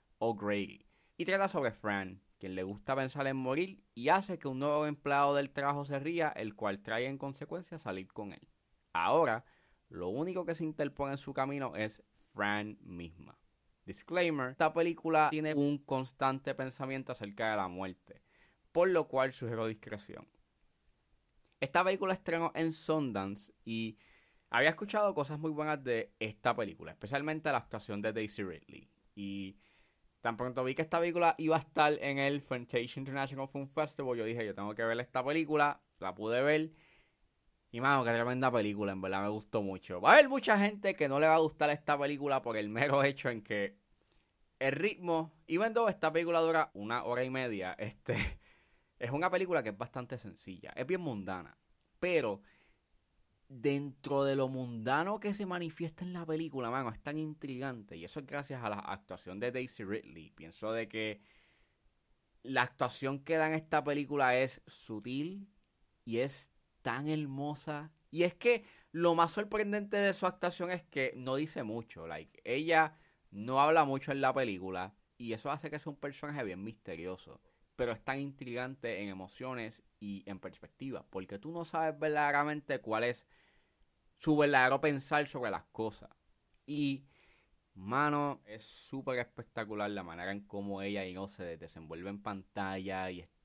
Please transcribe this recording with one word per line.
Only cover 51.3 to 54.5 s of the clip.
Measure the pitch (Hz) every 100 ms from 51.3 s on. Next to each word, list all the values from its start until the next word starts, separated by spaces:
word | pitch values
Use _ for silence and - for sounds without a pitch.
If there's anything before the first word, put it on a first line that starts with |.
| 92 - - _ _ _ -
pero | 180 170 120 98 - _ _ _ _ _ _ _ _ _ -
dentro | 131 143 139 143 135 - 139
de | 139 139
lo |
mundano | 131